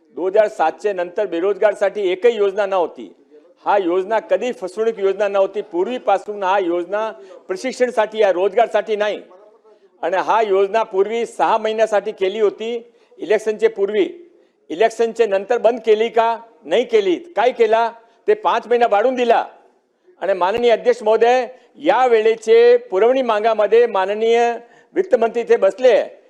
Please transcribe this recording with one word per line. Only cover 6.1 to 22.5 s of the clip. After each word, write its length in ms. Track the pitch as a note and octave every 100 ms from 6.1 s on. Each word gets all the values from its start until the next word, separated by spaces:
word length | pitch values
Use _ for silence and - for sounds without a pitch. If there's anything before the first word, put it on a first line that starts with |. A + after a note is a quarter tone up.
| F#3+ F#3 G#3
हा 160 | F#3 G3+
योजना 520 | F3 F3 F3 G3+ A3 G3+ - - -
प्रशिक्षणासाठी 760 | F#3 C4 - B3 A3 G#3+ A3
आहे, 100 | G3+
रोजगारसाठी 640 | F3 G3 G3+ G#3+ G#3 G#3 G#3
नाही. 260 | G#3 F#3 - - - _ _ _ _ -
आणि 140 | - F#3
हा 260 | D#3+ G#3
योजना 400 | A3 G3 G3 A3+
पूर्वी 440 | A3+ F#3+ G3+ A#3 A3+
सहा 320 | - E3 A3
महिन्यासाठी 540 | A3 A3 A3 G#3 G#3
केली 280 | - F#3+ G#3+
होती, 520 | G3+ F#3+ A3+ A#3+ A#3 _ _ -
इलेक्शनचे 500 | D#3 G#3 A3 G#3+ G#3+
पूर्वी. 680 | - G3 G#3+ E3+ - - _ _ _ -
इलेक्शनचे 580 | D#3 A3 A3 A#3 A3 A3
नंतर 320 | F#3+ G3+ A#3+
बंद 220 | G#3 A#3+ A3+
केली 220 | G#3+ A3+
का? 300 | A#3 A3+ A3+ - _
नाही 200 | C#3+ F#3+
केली. 320 | A#3+ A3 G3 D#3+
काय 340 | - F#3+ A#3+
केला? 400 | B3 A3 A3 A#3 A3 _ _ -
ते 60 |
पाच 320 | G#3 F3 A3 A3
महिना 200 | A#3+ A#3
वाढवून 240 | G3+ A#3+
दिला. 320 | B3+ A#3+ G3+ - - _ _ _ _ _ -
आणि 120 | F3
माननीय 380 | F#3+ F3+ A3+ A#3+
अध्यक्ष 320 | G#3+ F#3+ A#3
महोदय, 440 | G#3+ A3+ A#3 B3+ A3+ - _ -
या 300 | D3 A3 C4
वेळेचे 680 | A3+ A3 A3 A3